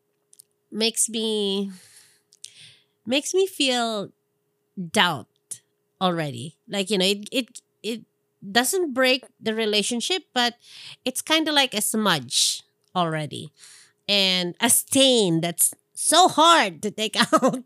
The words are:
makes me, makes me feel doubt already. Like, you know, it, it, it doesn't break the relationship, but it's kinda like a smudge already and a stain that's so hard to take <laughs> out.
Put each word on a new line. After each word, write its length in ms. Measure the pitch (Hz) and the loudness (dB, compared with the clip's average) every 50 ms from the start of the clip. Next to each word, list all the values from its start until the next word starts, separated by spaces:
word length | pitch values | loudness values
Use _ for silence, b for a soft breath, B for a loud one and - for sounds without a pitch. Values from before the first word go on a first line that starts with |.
| _ _ _ _ _ _ _ _ - _ _ _ _ _ - | _ _ _ _ _ _ _ _ -20 _ _ _ _ _ -4
makes 360 | 208 220 226 226 - - - | 0 0 0 2 0 -2 -2
me, 640 | 214 226 220 220 214 214 208 196 196 196 202 196 190 180 B B B B B B B B B B B _ B B B B B B B B B B B _ _ | -2 -2 -2 0 0 0 0 0 0 -2 -2 -4 -8 -14 B B B B B B B B B B B _ B B B B B B B B B B B _ _
makes 260 | - 240 285 285 - - | -2 -2 -2 -2 0 0
me 120 | 370 392 | 0 0
feel 640 | 381 - - 294 262 254 247 233 226 226 208 196 - _ _ _ _ _ _ _ _ _ _ _ _ _ - 180 165 | 0 0 -2 0 0 0 0 -2 -2 -4 -4 -6 -8 _ _ _ _ _ _ _ _ _ _ _ _ _ -12 -12 -4
doubt 360 | - 214 190 180 165 127 98 _ _ _ _ _ - - _ _ _ _ _ _ _ _ | 0 0 0 0 -2 -6 -10 _ _ _ _ _ -20 -20 _ _ _ _ _ _ _ _
already. 560 | 190 185 175 165 156 147 131 117 117 165 - _ _ - | -2 -2 -2 -2 -4 -6 -8 -10 -12 -14 -16 _ _ -10
Like, 220 | 202 202 196 180 | -8 -6 -4 -2
you 80 | 214 190 | -2 0
know, 60 | 185 | 0
it, 220 | 190 202 202 208 - - | 0 0 -2 -6 -6 -6
it, 280 | 254 254 - _ - _ _ _ _ _ | -6 -6 -6 _ -20 _ _ _ _ _
it 200 | 208 240 220 - _ _ _ _ _ _ _ - 196 190 | -10 -10 -10 -12 _ _ _ _ _ _ _ -18 -10 -6
doesn't 420 | 233 247 254 - 392 359 311 247 | -4 -4 -2 -2 -2 -4 -4 -2
break 300 | 247 262 254 262 269 - - _ _ | 0 0 2 0 0 -4 -12 _ _
the 140 | - 220 220 | -8 -6 -4
relationship, 680 | 220 226 214 208 214 208 - 247 233 220 - 370 381 302 _ _ | -2 -2 0 0 0 -2 -2 -4 -6 -4 -4 -4 -6 -6 _ _
but 200 | 254 240 240 240 _ B B B B B B B B B | -2 -2 -2 -4 _ B B B B B B B B B
it's 180 | 254 254 - - | -8 -6 -6 -2
kinda 300 | - 311 320 320 311 302 | 0 0 2 2 2 2
like 220 | 285 269 254 - | 0 0 0 -2
a 60 | 202 - | -4 -4
smudge 800 | - - 226 214 202 175 151 123 120 - - - - - - - _ _ _ _ _ _ | -2 -2 0 0 2 0 0 -2 -4 -2 0 0 0 -2 -4 -10 _ _ _ _ _ _
already 560 | 180 175 165 156 156 151 143 - 123 113 151 _ B B B B B B B B _ _ - | -2 -2 -2 -2 -6 -6 -8 -10 -12 -14 -14 _ B B B B B B B B _ _ 0
and 460 | 202 202 196 190 185 180 180 175 170 - | 2 2 4 2 2 0 -2 -2 -4 0
a 100 | - 233 | 2 2
stain 680 | 220 - - - - 269 269 269 254 233 214 180 165 165 | 2 2 0 0 2 4 6 6 6 6 4 4 4 2
that's 340 | 165 170 170 - - - - _ _ _ _ | 0 -2 -2 0 0 -2 -2 _ _ _ _
so 340 | - - - 311 320 359 349 | -6 -2 2 6 6 6 6
hard 540 | - - 311 339 339 320 254 202 170 151 - | 6 6 6 6 8 6 4 2 -2 -6 -8
to 80 | 214 | -8
take 260 | - - 220 220 - | -6 -4 -6 -4 2
<laughs> 160 | 196 233 - - | 0 2 4 4
out. 260 | - - 262 - 254 240 | 4 4 2 0 0 -8